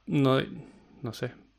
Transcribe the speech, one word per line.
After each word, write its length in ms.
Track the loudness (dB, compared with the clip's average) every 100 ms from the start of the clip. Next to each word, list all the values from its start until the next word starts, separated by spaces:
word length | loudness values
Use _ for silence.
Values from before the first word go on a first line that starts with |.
| -2
no, 340 | 2 4 4 0 -8 -18 -20 _ -14
no 120 | -12
sé. 180 | -8 -10 -12 _